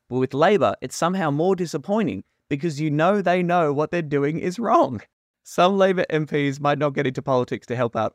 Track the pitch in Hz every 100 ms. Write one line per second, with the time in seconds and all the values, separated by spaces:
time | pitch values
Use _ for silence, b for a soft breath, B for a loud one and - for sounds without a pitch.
0 | _ 123 131 135 170 202 117 - 131 -
1 | 165 190 160 143 180 185 170 156 160 214
2 | 175 95 - _ - 147 165 143 156 147
3 | 170 208 180 180 175 175 156 143 151 175
4 | 151 143 143 160 180 180 214 254 269 113
5 | - _ _ _ - - 175 196 190 185
6 | - 156 151 147 143 139 143 143 147 139
7 | 131 131 131 127 123 120 - 120 120 113
8 | 107